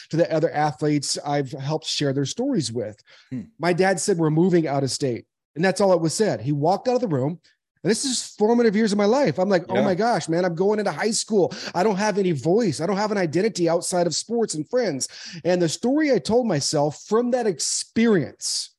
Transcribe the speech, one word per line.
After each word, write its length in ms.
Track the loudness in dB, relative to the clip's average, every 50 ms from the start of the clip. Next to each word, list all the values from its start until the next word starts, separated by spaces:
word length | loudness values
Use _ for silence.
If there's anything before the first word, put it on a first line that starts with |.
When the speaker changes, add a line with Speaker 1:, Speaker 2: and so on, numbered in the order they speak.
| -12 -4
Speaker 1:
to 80 | 0
the 160 | 0 2 2
other 180 | 2 0 0 0
athletes 680 | 0 0 -2 -2 -2 -2 0 0 0 0 -2 -4 -6 -6 -4
I've 240 | -4 -2 -2 -2 -4
helped 360 | -8 -8 -6 -4 -4 -4 -4
share 280 | -6 -4 -2 -2 -2 0
their 100 | -2 -2
stories 480 | -4 -4 -4 -4 -2 -2 -2 -2 -4
with. 240 | -4 -6 -6 -6 -8 _ _ _ -20 -20 _ -12
Speaker 2:
Hmm. 120 | -10 -10 -12 -12 _ -2
Speaker 1:
My 160 | 0 0 2
dad 260 | 4 2 2 2 0
said, 160 | 0 0 0
"We're 140 | 2 2 2
moving 360 | 4 4 4 4 4 2 2
out 180 | 2 0 0 -2
of 60 | -2
state." 360 | -2 -2 -2 -4 -4 -4 -8 _ _ _ _ _ -4
And 80 | 0
that's 200 | 0 0 2 2
all 100 | 4 4
it 80 | 4 4
was 140 | 2 0 0
said. 260 | 0 0 0 0 -2
He 120 | -2 -4
walked 360 | -2 0 0 0 0 0 0 0
out 60 | 0
of 80 | 0
the 60 | 0 -2
room. 320 | -2 -2 -2 -2 -4 -8 _ _ _ _ _ _ _ _ -2
And 60 | -2
this 140 | -2 0 -2
is 320 | -4 -4 -6 -6 -8 -4 0
formative 380 | 2 4 4 4 4 4 4
years 160 | 2 2 2
of 60 | 2 2
my 80 | 2
life. 340 | 2 4 4 2 2 2 0
I'm 80 | 2 2
like, 160 | 2 0 0 0
"Oh 60 | 0
Speaker 2:
Yeah. 80 | 0
Speaker 1:
my 140 | 2 2 2
gosh, 320 | 2 0 0 0 0 -2 -2
man, 160 | 0 0 0
I'm 100 | 0 0
going 240 | 0 0 0 0 0
into 140 | 0 -2
high 180 | -2 -2 -2 -2
school. 420 | -2 -2 -2 0 2 2 2 2 0 -6 -10 -6 -2
I 80 | 0
don't 140 | 0 2 2
have 200 | 0 0 0 0
any 140 | 0 0 0
voice. 500 | 0 -2 0 2 2 2 2 0 -2 -2
I 60 | -2
don't 100 | -2 -2
have 140 | -2 -2 -2
an 80 | 0 -2
identity 500 | -2 0 0 0 0 0 0 0 0 2
outside 380 | 2 0 -2 -2 0 0 0
of 80 | 0 -2
sports 400 | -4 -6 -4 -2 -2 -2 -2 -4
and 160 | -6 -6 -2
friends." 380 | -2 -2 0 0 -2 -4 -6 -8 -10 -14 -18 -16 -12 -6 -2
And 160 | 0 2 2
the 80 | 2 0
story 440 | -2 -2 -2 0 2 2 2 2
I 80 | 2 0
told 260 | 0 0 0 2 2
myself 560 | 2 0 0 0 0 0 0 0 0 -2 -6 -6 -2
from 240 | 0 0 0 0
that 160 | 0 0 0 0
experience 1200 | -2 -2 -4 -4 -4 -6 -6 -4 0 2 4 4 4 4 2 -2 -8 -10 -8 -6 -6 -6 -8 -10 _